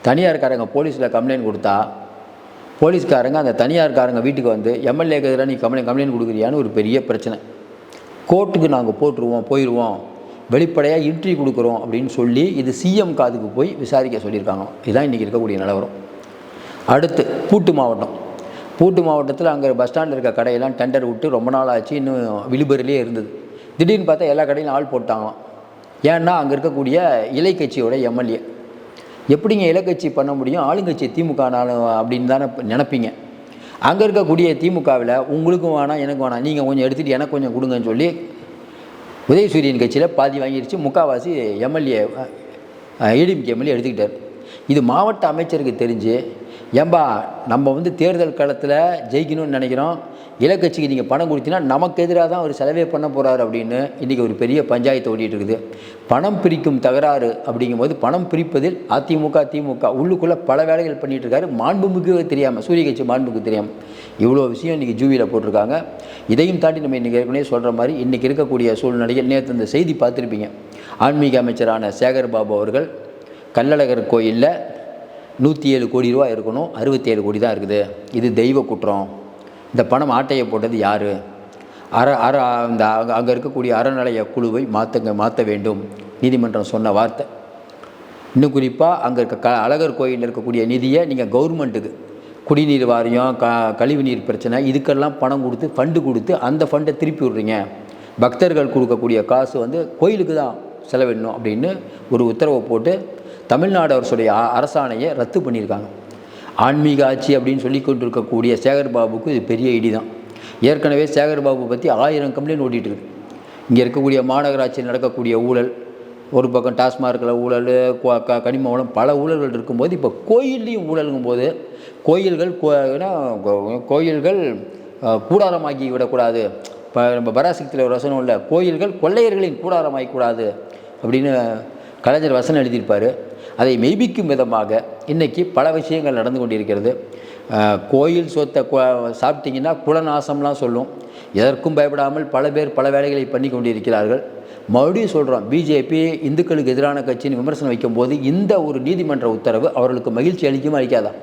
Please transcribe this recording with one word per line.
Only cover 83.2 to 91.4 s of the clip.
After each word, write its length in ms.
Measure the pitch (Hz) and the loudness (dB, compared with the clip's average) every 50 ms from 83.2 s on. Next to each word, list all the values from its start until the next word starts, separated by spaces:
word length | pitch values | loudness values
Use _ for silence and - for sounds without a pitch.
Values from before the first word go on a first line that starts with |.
| 120 120 123 | 2 2 0
இருக்கக்கூடிய 300 | 123 - 147 135 131 123 | 0 -2 -6 -4 -4 0
அறநிலைய 580 | 127 120 110 123 135 135 131 123 127 120 110 107 - - | 0 2 2 2 0 0 0 -2 -2 -2 -2 -4 -4 -4
குழுவை 340 | 127 117 117 110 123 139 117 107 | -2 -2 0 0 -2 -2 -2 0
மாத்துங்க, 400 | 107 113 - - 123 110 110 104 104 | -2 -2 0 -2 -2 -2 -2 -2 0
மாத்த 240 | 107 117 - - 113 | 0 0 0 0 0
வேண்டும்" 400 | 107 107 104 98 110 101 98 98 - - - - - - - | 0 -2 -2 -2 -4 -4 -4 -8 -12 -14 -16 -18 -18 -6 -2
நீதிமன்றம் 420 | 127 131 131 123 117 113 107 107 101 | 0 2 2 2 0 0 0 -4 -4
சொன்ன 280 | - - 110 110 107 | -2 -2 0 0 2
வார்த்தை. 340 | 98 104 113 117 - - 143 - - - - - - - - - - - - - - - - - - - - - - | 2 2 2 2 -2 -8 -10 -10 -12 -20 -20 -20 -20 -20 -20 -20 -20 -20 -20 -20 -20 -20 -20 -20 -20 -20 -20 0 2
இன்னும் 220 | 131 143 147 127 | 4 4 4 4
குறிப்பா, 420 | 139 131 127 117 131 156 170 180 | 0 0 0 2 2 2 2 4
அங்க 240 | 156 - 120 127 123 | 2 -2 -2 0 0
இருக்க 140 | 117 113 113 | -2 -2 -4
க-, 220 | 107 - 117 120 | 0 2 2 2
அழகர் 440 | 117 107 120 143 156 160 147 123 139 | 2 2 2 2 2 0 -2 0 -2
கோயில்ல 300 | 135 131 127 120 117 117 | -2 -2 -2 -2 -4 -4
இருக்கக்கூடிய 340 | 117 123 107 123 117 117 113 | -6 -6 -6 -2 -2 0 0
நிதியை 400 | 113 123 127 120 131 135 165 175 | 0 0 0 2 2 2 2 2
நீங்க 180 | - - 131 120 | 2 -2 -2 -2
கவர்மெண்ட்டுக்கு, 680 | 104 113 123 | 0 2 2